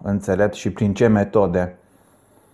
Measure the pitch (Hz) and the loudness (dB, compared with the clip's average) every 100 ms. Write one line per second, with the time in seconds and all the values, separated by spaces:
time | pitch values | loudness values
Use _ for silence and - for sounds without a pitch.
0 | 104 101 98 90 104 - 110 - 104 98 | -6 -4 -2 0 0 -2 -8 -2 -2 2
1 | 120 107 98 110 95 90 90 - _ _ | 2 4 2 2 2 0 -4 -8 _ _
2 | _ _ _ _ _ | _ _ _ _ _